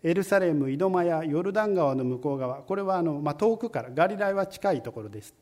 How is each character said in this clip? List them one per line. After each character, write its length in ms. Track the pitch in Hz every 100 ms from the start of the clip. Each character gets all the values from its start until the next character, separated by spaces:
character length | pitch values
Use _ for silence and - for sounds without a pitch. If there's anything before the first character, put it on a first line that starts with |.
「エ 100 | 165
ル 100 | 175
サ 160 | 190 202
レ 140 | 180
ム、 160 | 151 135
イ 80 | 139
ド 120 | 190
マ 140 | 185
や 200 | 175 160
ヨ 180 | 160 147
ル 100 | 185
ダ 140 | 196 214
ン 80 |
川 220 | 190 147 131
の 80 |
向 160 | 127 127
こ 160 | 147 139
う 20 |
側」。 240 | 127 135
こ 120 | - 196
れ 60 |
は 160 | 196 185
あ 60 |
の、 180 | 170 143
ま 100 | 147
あ、 40 | 147
遠 220 | 214 220
く 120 | 233
か 120 | -
ら、 80 | 120
ガ 180 | 131 180
リ 100 | 202
ラ 120 | 202
ヤ 60 | 196
は 100 | 190
近 280 | - 202
い 100 | 151
と 80 | 117
こ 100 | -
ろ 80 | 107
で 120 | 104
す 120 | - _